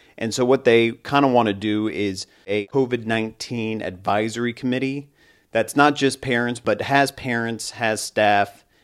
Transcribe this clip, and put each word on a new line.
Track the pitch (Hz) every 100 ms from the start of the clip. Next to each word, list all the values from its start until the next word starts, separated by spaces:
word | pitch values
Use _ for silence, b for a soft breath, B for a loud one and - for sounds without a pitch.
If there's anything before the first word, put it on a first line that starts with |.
| b -
And | 117
so | 131 123
what | 135
they | 127 117 117
kinda | - - 139 139
wanna | 123 110
do | 98 107 107 110
is | 82 101 95 - b 92
a | 104 101
covid | 139 123 120 113
nineteen | 110 110 - - 120 110 110
advisory | 92 92 104 101 110 113 120
committee | 117 127 127 135 143 139 b b b b
that's | 113 110 143
not | 147 143
just | 139 -
parents, | 131 120 120 120
but | 113 104
has | 113 139 139
parents, | - 131 117 113 110 -
has | - 113 107
staff, | - 110 104 101 101 - _ _